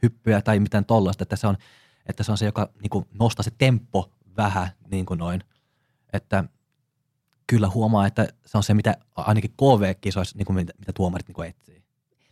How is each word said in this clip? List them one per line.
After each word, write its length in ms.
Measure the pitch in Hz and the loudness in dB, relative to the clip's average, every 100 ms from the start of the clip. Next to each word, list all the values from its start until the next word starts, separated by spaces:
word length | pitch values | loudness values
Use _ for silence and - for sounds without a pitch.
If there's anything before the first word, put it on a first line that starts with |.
hyppyjä 400 | 117 - 113 104 | 0 0 0 2
tai 180 | 110 104 | 4 2
mitään 240 | 101 104 | 2 0
tollaista, 380 | 101 113 95 98 | 2 2 2 -2
että 140 | - 98 | -6 -2
se 100 | 107 | -2
on, 100 | 95 _ _ _ _ - | -2 _ _ _ _ -12
että 160 | - | -8
se 80 | 110 | -4
on 60 | 104 | -2
se, 60 | 104 | -2
joka, 240 | 104 101 - | -2 -6 -6
niinku, 240 | 101 101 - 98 | -6 -6 -4 -2
nostaa 220 | 113 - | 0 0
se 80 | 98 - | -4 0
tempo 520 | 131 117 - 95 - _ _ - | 2 2 -2 -4 -4 _ _ -4
vähän, 320 | 104 95 92 - - | -2 -2 -4 -8 -8
niinku, 240 | 95 92 | -6 -4
noin. 300 | 85 85 92 - _ _ _ _ _ _ | -6 -4 -6 -8 _ _ _ _ _ _
Että 320 | 98 - 95 - _ _ _ _ _ _ _ _ _ - | -10 -2 -2 -2 _ _ _ _ _ _ _ _ _ 0
kyllä 220 | 117 101 | 2 2
huomaa, 380 | 107 110 107 98 | 0 2 2 2
että 220 | - 107 - _ | 0 -4 -6 _
se 100 | 107 | 0
on 60 | |
se, 120 | 98 | 2
mitä 220 | 104 107 - _ - | 2 2 -2 _ -6
ainakin 340 | 104 110 104 | 0 0 0
K 120 | - 135 113 | 2 4 4
V-kisoissa, 580 | 95 98 101 95 87 101 | 2 -2 -4 -4 -4 -6
niinku, 140 | 98 | -4
mitä, 200 | 92 87 - | -2 -4 -8
mitä 140 | - | -10
tuomarit, 360 | - 92 90 - | -4 -2 -4 -10
niinku, 140 | 92 | -14
etsii. 400 | 82 - _ 80 _ _ _ _ _ | -14 -16 _ _ _ _ _ _ _